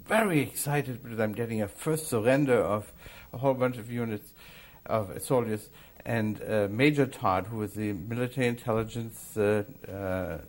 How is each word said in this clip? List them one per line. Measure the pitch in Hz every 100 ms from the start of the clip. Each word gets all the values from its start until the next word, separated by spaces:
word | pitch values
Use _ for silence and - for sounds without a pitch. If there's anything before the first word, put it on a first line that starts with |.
very | - 214 214 156
excited | 120 - 147 143 127 117
because | 117 113
I'm | 110
getting | 104 117 110
a | 98
first | - 160 156 -
surrender | 117 113 135 143 117
of | 85 107 - - - - -
a | 117
whole | 135
bunch | 127 127 127
of | 110
units | 120 117 107 - - - - - -
of | - 110 95 -
soldiers. | - 131 110 107 - - - -
And, | - 117 107 101
uh, | - 107 101
Major | 107 147 147 135
Todd, | - 110 90 95
who | 113
was | 104
the | 104 107
military | 101 107 117 123 135 120
intelligence, | 120 123 113 110 120 113 - - 107
uh, | 104 104 104 - -
uh, | 98 98 92 87 82